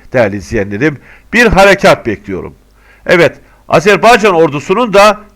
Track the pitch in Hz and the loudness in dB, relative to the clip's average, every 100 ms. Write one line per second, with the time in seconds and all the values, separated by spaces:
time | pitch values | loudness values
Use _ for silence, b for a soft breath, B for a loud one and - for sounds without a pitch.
0 | b 131 104 101 87 113 101 101 151 139 | b -4 -4 -4 -8 -8 -6 -4 -4 -6
1 | b b b 220 233 170 196 185 185 147 | b b b -2 0 4 2 4 2 0
2 | 117 98 - 90 76 71 _ b b b | -4 -8 -10 -12 -12 -18 _ b b b
3 | - 180 151 - b b b 156 190 190 | -2 0 0 -2 b b b -2 0 2
4 | 214 240 208 170 165 143 - 196 247 185 | 2 2 2 2 0 -2 -6 -4 0 2
5 | 214 202 - | 2 0 -12